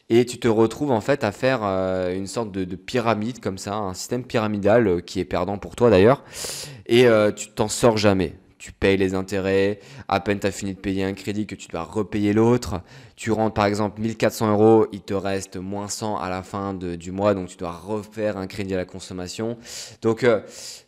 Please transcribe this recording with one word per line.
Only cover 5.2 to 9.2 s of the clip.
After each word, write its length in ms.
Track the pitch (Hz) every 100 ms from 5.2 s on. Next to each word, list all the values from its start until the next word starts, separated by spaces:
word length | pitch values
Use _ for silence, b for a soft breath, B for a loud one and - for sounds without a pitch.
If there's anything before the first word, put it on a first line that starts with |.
est 40 | 90
perdant 320 | 90 90 101
pour 200 | 85 -
toi 120 | 120
d'ailleurs, 360 | 95 104 139 B B B B B 131 -
et, 200 | 120 123
euh, 240 | 110 107
tu 180 | 104 -
t'en 180 | - 107
sors 280 | - 123 107
jamais. 360 | 104 95 85 - _ _
Tu 140 | -
payes 260 | - 101 98
les 180 | 95
intérêts, 640 | 95